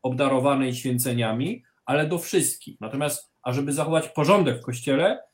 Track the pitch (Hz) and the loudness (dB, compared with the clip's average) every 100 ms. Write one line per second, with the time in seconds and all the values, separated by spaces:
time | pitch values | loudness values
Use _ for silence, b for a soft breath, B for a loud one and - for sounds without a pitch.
0 | 127 123 139 135 139 135 131 123 131 123 | -4 0 2 4 2 2 0 -2 -2 -2
1 | 131 120 110 113 156 240 b b - 143 | 0 0 -2 -2 -4 -6 b b -2 0
2 | 156 175 - 185 - - - - - 135 | 0 -2 0 0 0 -4 -12 -14 -10 -4
3 | 147 - - _ 127 127 143 143 151 165 | -4 -4 -12 _ -4 -2 -2 -2 0 0
4 | - - 147 196 156 - - 123 - 139 | 0 0 4 6 4 0 -6 -6 0 2
5 | 185 - - | 2 0 -8